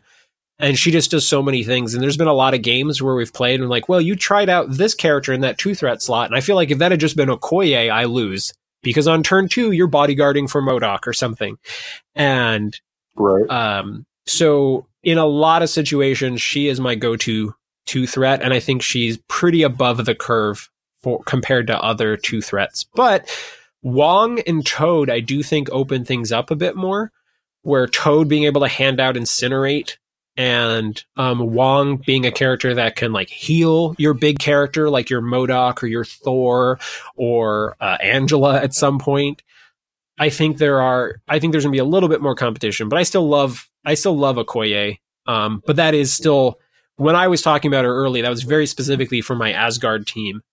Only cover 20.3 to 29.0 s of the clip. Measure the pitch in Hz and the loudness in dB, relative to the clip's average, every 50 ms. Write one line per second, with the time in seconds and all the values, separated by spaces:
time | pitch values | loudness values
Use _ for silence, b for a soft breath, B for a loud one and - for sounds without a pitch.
20.3 | 117 113 107 104 104 - - - _ _ _ _ _ _ - 127 117 - - - | 0 0 0 0 -4 -6 -10 -20 _ _ _ _ _ _ -6 -4 -4 -4 -4 -2
21.3 | 139 127 - - 131 123 117 113 110 - - 110 110 107 113 107 107 104 - - | -2 -2 0 0 0 0 0 0 -2 -2 -2 -2 -2 0 0 -2 -2 -2 -4 -4
22.3 | 117 110 - - 101 98 98 - - - - _ - 226 254 233 196 175 - B | -6 -6 -6 -4 -2 -2 -2 -2 -4 -8 -12 _ -2 2 2 2 2 0 -2 B
23.3 | B B B B B B B B B _ - 127 123 135 147 165 180 202 226 233 | B B B B B B B B B _ -6 -2 2 4 4 4 4 4 2 2
24.3 | 240 233 - 175 165 156 135 - - - 156 170 175 156 143 131 117 120 117 120 | 0 -2 -2 -2 -2 -2 -2 -4 -2 0 0 2 2 2 2 0 0 -2 -2 -4
25.3 | 135 147 - - 160 151 139 131 127 135 131 135 135 127 120 - 131 120 117 110 | -4 -4 -2 -2 -2 -2 -2 -2 -2 -2 -2 -2 -2 -4 -4 -4 -4 -4 -2 -2
26.3 | 117 117 - - 165 147 180 175 - 185 185 185 196 208 220 220 _ _ _ _ | -2 -2 -2 -2 -4 -2 -2 -4 -4 -4 -4 -2 -2 -4 -4 -6 _ _ _ _
27.3 | _ _ _ _ _ _ - 156 143 131 127 120 - - - 156 147 160 160 143 | _ _ _ _ _ _ -2 0 0 2 0 0 -2 0 2 2 4 4 4 2
28.3 | 151 151 147 147 139 143 139 123 - - 135 135 131 127 | 2 2 2 2 2 2 0 0 0 0 0 0 2 0